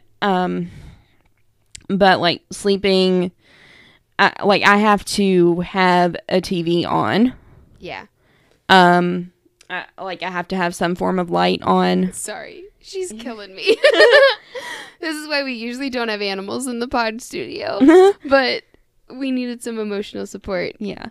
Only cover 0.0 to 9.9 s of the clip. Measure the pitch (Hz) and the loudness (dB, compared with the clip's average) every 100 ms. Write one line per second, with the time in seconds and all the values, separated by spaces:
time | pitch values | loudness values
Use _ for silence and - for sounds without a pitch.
0 | _ - 202 185 180 180 175 - - - | _ -6 -2 -2 -2 -6 -8 -12 -20 -20
1 | _ _ _ _ _ _ _ - - 190 | _ _ _ _ _ _ _ -18 -6 2
2 | 196 180 170 147 - - 202 196 196 190 | 4 4 0 -2 -8 -6 -2 0 2 2
3 | 185 185 180 _ _ _ _ _ _ _ | 2 2 -2 _ _ _ _ _ _ _
4 | _ - 196 - 196 190 196 202 214 202 | _ 0 0 2 0 2 4 4 4 2
5 | - - 196 180 175 170 180 196 185 180 | 0 0 2 4 4 2 -4 0 2 4
6 | 175 165 - 185 180 180 165 175 - 160 | 2 -2 -4 -4 -2 -4 -2 -2 0 -2
7 | 107 156 247 - _ - _ _ 175 98 | 0 2 0 -2 _ -20 _ _ -16 -14
8 | - _ _ _ _ _ - 185 180 175 | -16 _ _ _ _ _ 2 6 6 4
9 | 175 180 180 _ _ _ - 180 - | 2 -4 -8 _ _ _ -14 -14 -14